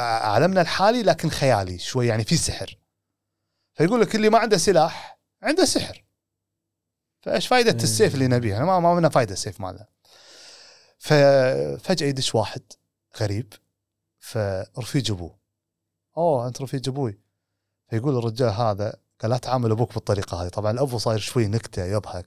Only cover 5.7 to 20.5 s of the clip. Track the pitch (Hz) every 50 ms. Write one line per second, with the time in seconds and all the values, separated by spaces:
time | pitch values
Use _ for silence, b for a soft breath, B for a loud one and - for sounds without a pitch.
5.7 | - - - - - - _ _ _ _ _ _ _ _ _ _ _ _ _ _
6.7 | _ _ _ _ _ _ _ _ _ _ _ - - 175 - - 254 247 240 226
7.7 | 165 117 117 113 110 214 214 160 - 135 135 127 123 123 120 107 95 110 139 180
8.7 | 190 180 170 170 175 175 165 139 - 147 120 98 95 - - 110 - - 95 92
9.7 | 90 - - - _ _ B B B B B B B B B B B B B B
10.7 | B B B B B B - - 151 147 143 139 139 135 127 131 135 139 147 147
11.7 | 143 - - - 190 - 156 143 131 131 127 - - 113 101 - - - - _
12.7 | - _ _ _ _ _ _ _ _ - 107 101 98 104 131 - - _ _ _
13.7 | _ _ _ _ _ _ _ _ _ _ - - - 113 104 98 95 92 104 -
14.7 | _ 139 113 - - 143 110 107 104 87 87 80 - _ _ _ _ _ _ _
15.7 | _ _ _ _ _ _ _ _ _ 156 170 170 147 123 117 127 120 - 139 123
16.7 | - 135 120 139 127 143 139 110 98 - _ _ _ _ _ _ _ _ _ _
17.7 | _ _ _ _ 117 110 120 151 135 123 113 117 110 117 131 117 95 104 120 110
18.7 | 101 98 107 110 - - _ _ _ _ - 110 123 127 - - 127 131 120 110
19.7 | 110 110 123 - - - - - 104 90 - - 92 87 90 90